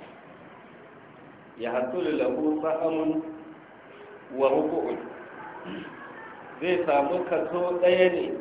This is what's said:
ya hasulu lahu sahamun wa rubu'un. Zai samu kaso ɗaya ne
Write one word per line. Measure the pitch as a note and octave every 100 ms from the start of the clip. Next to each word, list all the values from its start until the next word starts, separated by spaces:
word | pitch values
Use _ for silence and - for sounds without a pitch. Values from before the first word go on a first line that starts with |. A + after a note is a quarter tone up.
| - - - - - - - - - - - - - - - -
ya | A#2+
hasulu | B2+ B2+ F3+ D#3 D3
lahu | - D#3 D#3 D3+
sahamun | D#3+ D#3+ E3 D#3+ D#3 D#3 - - - - - - - - - - -
wa | B2+ C3+
rubu'un. | D3+ D#3 E3 - - - - - - - - F3+ - - - - - - - - -
Zai | F3 F3 D#3
samu | C#3+ C#3+ F3+ -
kaso | E3 - F3 F3+ F3
ɗaya | F3+ F#3 F#3
ne | F3+ - -